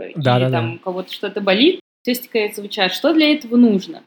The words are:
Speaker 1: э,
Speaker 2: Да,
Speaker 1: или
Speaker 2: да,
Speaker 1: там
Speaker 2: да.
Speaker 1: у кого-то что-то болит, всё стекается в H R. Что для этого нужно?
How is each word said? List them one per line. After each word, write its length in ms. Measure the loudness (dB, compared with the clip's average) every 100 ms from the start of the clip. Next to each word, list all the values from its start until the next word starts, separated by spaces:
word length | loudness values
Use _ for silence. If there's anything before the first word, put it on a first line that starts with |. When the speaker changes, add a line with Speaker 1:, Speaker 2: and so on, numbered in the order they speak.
Speaker 1:
э, 80 | -12 -4
Speaker 2:
Да, 220 | 0 2
Speaker 1:
или 80 | 2
Speaker 2:
да, 60 |
Speaker 1:
там 180 | -2 -4
Speaker 2:
да. 40 | -6
Speaker 1:
у 40 |
кого-то 320 | -8 -8 -10
что-то 260 | -10 -8 -4
болит, 380 | 0 4 4 2 _ _
всё 120 | -4 -4
стекается 480 | -4 -4 -4 -6
в 20 | -10
H 140 | -2
R. 100 | -2
Что 220 | 0 0
для 180 | 4 2
этого 260 | 2 2 4
нужно? 440 | 4 4 -2 -16